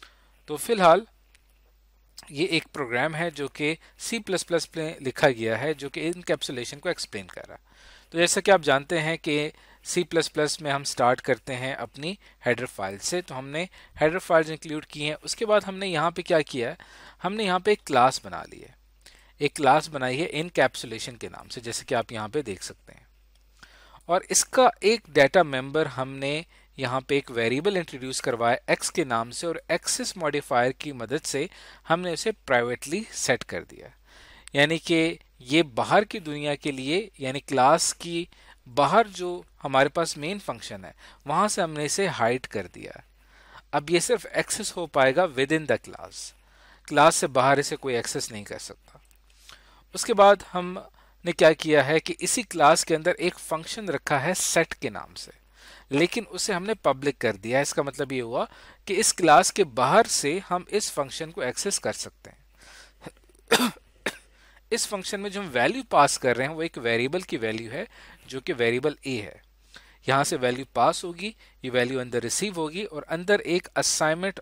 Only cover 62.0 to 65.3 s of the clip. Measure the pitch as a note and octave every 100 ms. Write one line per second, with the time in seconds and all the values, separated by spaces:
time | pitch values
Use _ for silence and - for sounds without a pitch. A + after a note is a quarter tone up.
62 | - - - - _ _ - - - _
63 | - - _ _ - - B3 - _ _
64 | - - _ _ _ _ - A3+ - G3+
65 | F#3 G3+ G3+